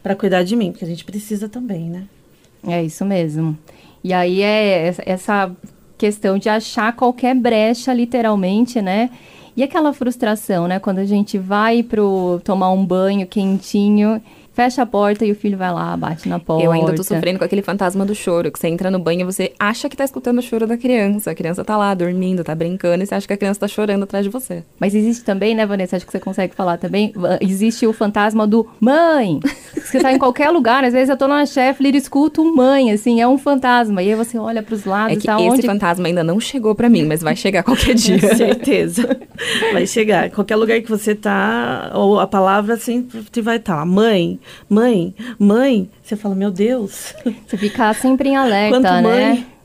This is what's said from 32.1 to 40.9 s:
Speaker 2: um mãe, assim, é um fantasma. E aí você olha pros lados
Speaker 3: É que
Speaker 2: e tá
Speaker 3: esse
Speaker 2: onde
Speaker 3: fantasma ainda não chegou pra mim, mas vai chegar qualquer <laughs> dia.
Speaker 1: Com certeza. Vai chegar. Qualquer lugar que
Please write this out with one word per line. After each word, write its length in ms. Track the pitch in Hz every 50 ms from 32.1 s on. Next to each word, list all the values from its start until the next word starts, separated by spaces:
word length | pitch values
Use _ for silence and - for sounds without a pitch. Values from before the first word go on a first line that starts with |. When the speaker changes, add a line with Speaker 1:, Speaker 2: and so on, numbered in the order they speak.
| - 277 285 311 302 - 320
Speaker 2:
um 120 | 330 330
mãe, 380 | 269 254 262 277 277 262 233 208
assim, 300 | 208 214 240 240 233 233
é 40 |
um 120 | 247 262 269
fantasma. 640 | 269 285 285 262 269 254 247 247 240 220 202 185 180
E 80 | 196
aí 40 | 214
você 220 | 220 233 226 - 226
olha 240 | 214 220 226 226 214
pros 220 | 214 226 208 196
lados 320 | 190 190 202 214 220 214
Speaker 3:
É 40 | 208
que 40 | 208
Speaker 2:
e 20 | -
tá 120 | 214 214
Speaker 3:
esse 80 | - 226
Speaker 2:
onde 120 | 247 269 233
Speaker 3:
fantasma 400 | 240 202 208 202 175 170 170 180 160
ainda 140 | 175 175 160
não 160 | 165 175 208
chegou 360 | 233 - - 277 220 220 214
pra 160 | 214 233 240
mim, 160 | 233 180 151
mas 160 | 156 156 156 165
vai 120 | 151 156
chegar 280 | - - 196 196 180 185
qualquer 320 | - 254 - - - 247
<laughs> 0 |
dia. 240 | 233 208 - 185 190
Speaker 1:
Com 160 | 160 - 220
certeza. 840 | 226 233 208 247 240 - 269 254 185 170 165 175 226 240 - 262 254 - - - - 480 - 453 - 440 453 427
Vai 140 | 185 180
chegar. 440 | 196 - 240 220 214 202 170 165 180
Qualquer 260 | - - 196 202 220
lugar 220 | 214 226 214 233 226 226
que 80 | 233